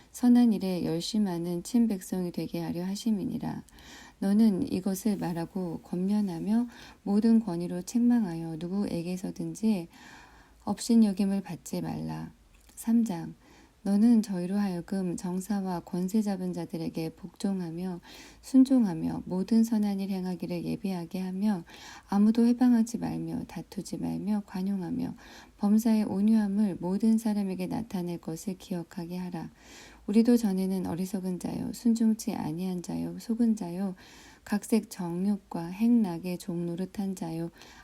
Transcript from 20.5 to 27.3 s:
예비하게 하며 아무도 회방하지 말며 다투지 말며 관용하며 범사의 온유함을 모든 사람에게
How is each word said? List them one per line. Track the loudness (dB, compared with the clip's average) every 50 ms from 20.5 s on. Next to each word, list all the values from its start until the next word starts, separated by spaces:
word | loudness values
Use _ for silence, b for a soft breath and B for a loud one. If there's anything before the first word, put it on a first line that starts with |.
| -4 -4 -4
예비하게 | -6 -6 -4 -4 -4 -4 -6 -6 -8 -6 -6
하며 | -6 -6 -4 0 0 0 0 -2 -4 B B B B B B B B
아무도 | -2 2 6 6 6 6 6 6
회방하지 | 6 6 6 6 6 6 6 4 2 -2 -4
말며 | -4 -4 -4 -4 -4 -4 -6 -6 -8
다투지 | -8 -10 -12 -12 -8 -10 -10 -8 -6 -6
말며 | -6 -4 -4 -4 -4 -2 -2 -2 -2 -4
관용하며 | -6 -6 -4 -2 -2 -2 -2 -2 -4 -4 -4 -4 -4 -6 B B B B B B B _
범사의 | _ 2 4 4 4 6 4 4 4 2
온유함을 | 0 0 2 4 4 4 4 4 2 2 2 2 2 0 -2
모든 | -2 -2 0 2 4 4 4
사람에게 | 4 2 0